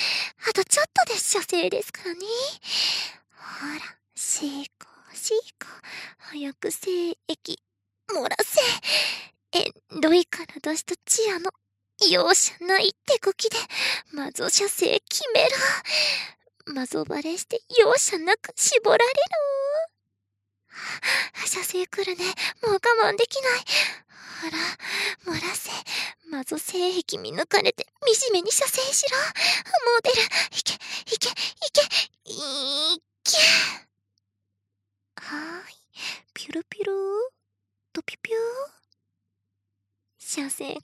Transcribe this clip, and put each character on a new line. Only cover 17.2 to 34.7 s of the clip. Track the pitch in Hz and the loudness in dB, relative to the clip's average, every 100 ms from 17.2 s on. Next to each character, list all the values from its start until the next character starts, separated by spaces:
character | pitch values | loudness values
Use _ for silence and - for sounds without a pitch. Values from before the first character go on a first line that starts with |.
レ | 311 349 | -6 -6
し | |
て | - - - 494 | -6 -6 2 6
容 | 427 539 | 6 6
赦 | - 349 | 2 0
な | 330 427 | 0 0
く | - | -2
絞 | - - 494 440 | 0 2 4 6
ら | - | 6
れ | |
る。 | 480 554 698 659 571 554 554 605 659 _ _ _ _ _ _ _ _ - - - - - - - | 6 4 0 0 -2 -2 -2 -2 -4 _ _ _ _ _ _ _ _ -14 -12 -6 -2 0 -2 -6
射 | - 370 | -4 -4
精 | 359 359 359 | -2 -2 -2
来 | - | -4
る | 392 349 | -4 -2
ね。 | 370 - - - | -4 -2 -6 -2
も | 453 | 0
う | |
我 | 392 466 466 427 | 2 4 4 4
慢 | 415 | 2
で | 466 | 0
き | 539 | 0
な | 523 494 | 0 0
い。 | - - - - _ - - - | 0 0 0 -4 _ -20 -16 -10
ほ | 330 320 339 - - - - - 359 | -8 -6 -6 -8 -8 -4 -4 -6 -6
ら、 | |
漏 | 320 | -6
ら | 349 370 | -4 -6
せ。 | - - - - - - 330 | -8 -10 -8 -8 -8 -12 -10
マ | 285 | -8
ゾ | 262 311 | -6 -6
精 | - 370 | -4 0
液 | 359 370 - - | 0 0 -2 -6
見 | 92 | -6
抜 | 165 330 | -4 0
か | - | 2
れ | - | 2
て、 | - - - | 0 -6 0
惨 | 587 440 523 | 2 4 4
め | 370 | 2
に | 370 | 2
射 | - 539 | 0 0
精 | - | 0
し | 523 554 554 | 0 0 0
ろ。 | 523 | 0
も | - - 640 - - 719 480 466 | -2 0 2 2 0 2 4 4
う | |
出 | 466 | 4
る。 | 480 - - - | 2 2 0 -2
い | - | -2
け、 | - - - - - | -2 -4 -8 -10 -4
い | 453 | -2
け、 | 494 | -2
い | - - - 622 | -2 -6 -4 0
け、 | - 587 - - _ - | 2 4 2 -2 _ -14
い | - 285 277 269 285 311 349 _ _ | -10 -6 -4 -2 -2 -2 -2 _ _
け。 | - 659 320 - - - _ _ _ _ _ _ _ _ _ | 0 6 6 6 2 -6 _ _ _ _ _ _ _ _ _